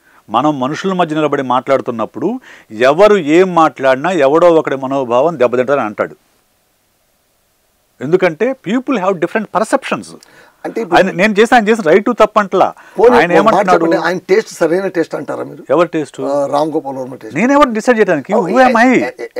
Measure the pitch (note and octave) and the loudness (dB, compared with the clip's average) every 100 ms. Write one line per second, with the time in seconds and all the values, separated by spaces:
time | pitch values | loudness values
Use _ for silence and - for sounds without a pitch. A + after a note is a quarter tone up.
0 | _ _ - A2+ D3+ C#3+ B2+ D3+ F#3+ F#3 | _ _ -4 -2 -2 -2 -6 -6 -6 -4
1 | E3 D#3 D3 C#3+ C3 B2 B2+ C3 B2 A#2 | -4 -2 -2 -2 -2 -2 0 -2 -2 -6
2 | G#2+ A2 D#3+ B3+ - - _ A2 B2+ D#3 | -8 -6 -6 -6 -12 -20 _ 0 2 4
3 | G#3 G#3 C#3+ E3 F#3+ E3+ D#3 - C3+ C3 | 4 4 2 2 2 2 0 0 0 0
4 | E3 F#3 C3+ D#3+ F3 D#3+ D3+ C3+ C3 C#3 | 0 0 2 4 4 4 0 -6 -4 -4
5 | B2 B2 D#3 E3 B2 B2 B2 C#3 G#2+ G#2 | 0 0 0 2 0 0 -2 -2 -4 -4
6 | F2+ D2+ _ _ _ _ _ _ _ _ | -6 -8 _ _ _ _ _ _ _ _
7 | _ _ _ _ _ _ _ _ _ - | _ _ _ _ _ _ _ _ _ -12
8 | B2+ F#3 F3+ D3+ A#3+ C4 E3+ B3 B3+ B3 | -2 0 0 -2 -4 -6 -4 -6 -2 -2
9 | F#3 F3+ E3+ A3 G3+ G3+ A3 C4+ - - | -2 -2 -2 -4 -4 -4 -2 -4 -4 -8
10 | D#2+ E2+ _ _ _ _ D#3+ - G#3 F4 | -10 -20 _ _ _ _ -12 -8 0 2
11 | F#3 E3 G#3+ G3 A3+ B3 G3+ A3+ D#3 F#3+ | 2 0 -2 2 4 4 4 2 2 2
12 | G#3 A3+ G#3+ A3 G3 F#3+ A2 - - - | 2 0 2 2 0 0 0 -2 -14 2
13 | A3+ B3 F3 F#3 G#3 G3 F#3+ F3 E3 E3 | 4 4 2 2 2 2 2 2 2 -2
14 | E3 F#3 - G#3 G#3+ - D#3+ F3+ G3 F3 | -2 -6 0 0 0 -4 -2 0 -2 -4
15 | D3+ D#3 C#3+ B2+ C3+ C#3+ - C#3+ E3+ E3 | -4 -6 -10 -10 -10 -12 -2 0 0 -2
16 | C#3 - C3+ C#3+ C#3 C#3+ D#3 D3+ C#3 C3+ | -8 -8 -4 -2 -2 -2 -2 -4 -6 -10
17 | B2+ B2+ A2 B2+ B3 C#4+ C#4+ A3 B3+ A3+ | -10 -12 -10 -2 0 0 0 -4 0 0
18 | F#3+ D#3 B2+ G#3+ F3 A#3+ B3+ A#3 B3+ B3 | 2 0 0 -2 0 2 2 4 2 2
19 | B3+ - A#2+ | -2 -8 -12